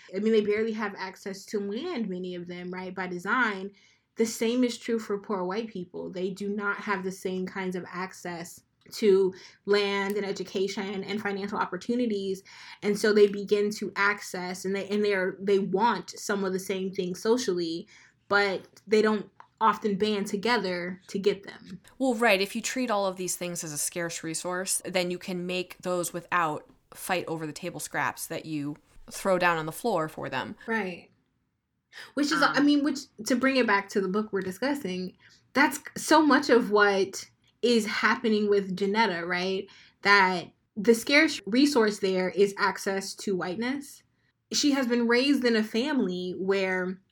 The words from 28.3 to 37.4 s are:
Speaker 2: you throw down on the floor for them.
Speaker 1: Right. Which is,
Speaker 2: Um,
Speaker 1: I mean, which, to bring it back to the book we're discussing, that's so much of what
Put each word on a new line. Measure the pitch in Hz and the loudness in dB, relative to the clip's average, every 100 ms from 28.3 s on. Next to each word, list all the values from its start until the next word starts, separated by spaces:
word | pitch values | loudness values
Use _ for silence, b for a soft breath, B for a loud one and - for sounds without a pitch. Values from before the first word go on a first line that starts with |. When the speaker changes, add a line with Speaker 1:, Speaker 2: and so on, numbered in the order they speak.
| 165 | -10
Speaker 2:
you | 156 151 143 147 _ - - | -6 -6 -6 -8 _ -20 -16
throw | - 196 180 | -6 0 2
down | 175 165 | 4 2
on | 156 | -2
the | |
floor | - 240 180 156 | -4 -2 0 -2
for | - 143 | -6 -6
them. | 131 101 - - | -6 -6 -10 -6
Speaker 1:
Right. | 226 185 170 - _ _ _ _ _ _ _ _ B B | -4 -4 -8 -16 _ _ _ _ _ _ _ _ B B
Which | - 294 | -2 0
is, | 294 | 4
Speaker 2:
Um, | 277 | 4
Speaker 1:
I | 262 | 4
mean, | 294 285 | 4 4
which, | 285 - - - 202 | 2 -2 -8 -8 0
to | 247 | 2
bring | 262 269 | 4 4
it | 226 | 4
back | 202 196 | 2 2
to | 214 | 0
the | 190 | 0
book | 202 214 | 0 -2
we're | 196 | -2
discussing, | 185 185 269 285 185 180 185 - b b _ | -4 -4 -4 -2 -4 -6 -8 -12 b b _
that's | 262 302 - - - | 2 2 0 -10 -10
so | - 311 302 | 4 6 8
much | 262 - | 4 6
of | 247 190 | 4 6
what | 208 202 196 190 - - _ | 4 4 4 0 -4 -14 _